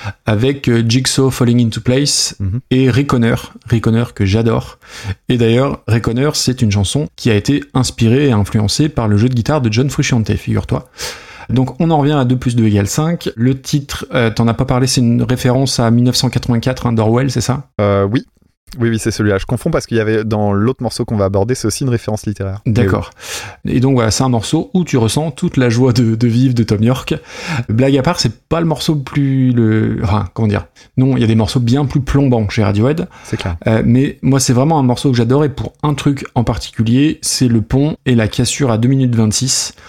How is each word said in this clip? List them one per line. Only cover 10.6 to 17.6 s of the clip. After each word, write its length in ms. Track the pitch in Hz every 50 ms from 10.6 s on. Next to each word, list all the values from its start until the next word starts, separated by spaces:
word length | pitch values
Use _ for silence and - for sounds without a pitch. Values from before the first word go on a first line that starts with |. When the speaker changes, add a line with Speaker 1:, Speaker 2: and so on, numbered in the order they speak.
| - - - 143 - - _ - - - - - - - - - - -
Speaker 1:
Donc, 300 | 113 127 127 127 - -
on 100 | 175 165
en 80 | 165 147
revient 140 | 139 143
à 120 | 151 147 127
deux 120 | 120 127
plus 180 | 127 - 127 120
deux 120 | 120 110
égale 200 | 107 104 101 101
cinq. 440 | 101 - - 151 165 170 165 - - -
Le 260 | 110 117 131 135 131
titre, 460 | - - - 147 143 - - - - - -
euh, 160 | 135 117 113
t'en 160 | 101 - 117
as 80 | 117 113
pas 120 | - 131
parlé, 200 | 127 131 123 131
c'est 140 | 123 - 135
une 220 | 120 117 120 120
référence 580 | 120 110 127 123 - 127 123 131 139 127 - -
à 100 | 120 113
mille 140 | 117 120 123
neuf 100 | 123 123
cent 140 | - - 123
quatre-vingt-quatre, 580 | - 123 - - 120 117 - 131 131 - -
hein, 60 | 123
d'Orwell, 400 | 117 110 107 110 117 120 139 135
c'est 80 | 123 123
ça ? 300 | - - 123 139